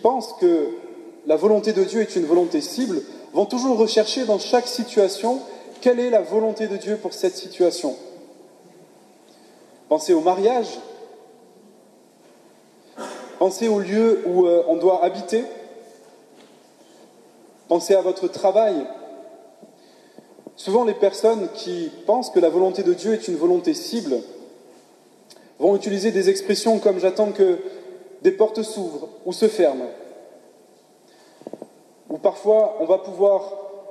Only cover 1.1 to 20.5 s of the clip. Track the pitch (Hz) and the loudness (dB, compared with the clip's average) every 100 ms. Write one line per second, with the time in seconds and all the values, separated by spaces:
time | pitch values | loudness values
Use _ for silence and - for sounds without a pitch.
1.1 | - 147 156 196 214 214 196 185 226 208 | -10 -2 2 4 2 2 0 0 0 -2
2.1 | 185 156 175 170 156 143 - 254 165 - | -2 2 2 2 -2 -4 -4 -4 -4 -8
3.1 | - - 156 202 254 262 226 220 220 214 | -16 -6 -2 -2 -2 0 2 4 2 0
4.1 | - 233 202 - 247 240 - 220 - 196 | -2 0 -2 2 0 0 -6 -2 2 2
5.1 | - 220 262 - - - - 247 240 247 | 2 -4 -4 -6 -18 -20 -2 2 2 2
6.1 | 220 175 214 220 214 214 196 - 214 180 | 2 2 0 0 -2 -6 -6 -6 -6 -6
7.1 | - 185 - - - 180 - 147 120 - | -4 -4 -4 -10 0 0 0 -6 -8 -14
8.1 | - - - - - - - - _ _ | -20 -20 -20 -20 -20 -20 -20 -20 _ _
9.1 | _ _ _ - - - - - 302 - | _ _ _ -20 -20 -20 -20 -2 0 4
10.1 | 170 160 185 208 247 214 - - - - | 2 4 2 2 2 -2 -8 -16 -18 -20
11.1 | - - - - _ - _ _ _ _ | -20 -20 -20 -20 _ -20 _ _ _ _
12.1 | _ _ _ _ _ _ _ _ - - | _ _ _ _ _ _ _ _ -18 -16
13.1 | - - - 185 180 226 208 185 208 226 | -16 -18 -2 -2 0 0 0 0 2 2
14.1 | 202 175 180 175 170 156 165 175 175 175 | 2 2 2 4 4 2 2 2 2 0
15.1 | 185 190 220 262 - - - - - - | -2 -4 -4 -4 -12 -20 -20 -20 -20 -20
16.1 | - _ - - _ _ _ _ - - | -20 _ -20 -20 _ _ _ _ -20 -20
17.1 | _ _ _ - _ - 170 - 196 180 | _ _ _ -20 _ -4 -2 2 2 2
18.1 | 180 185 - 196 190 220 170 127 - - | -2 -6 -2 0 2 2 0 -6 -12 -18
19.1 | - - - - _ - _ _ _ _ | -20 -20 -20 -20 _ -20 _ _ _ _
20.1 | - - - - | -20 -20 -20 -20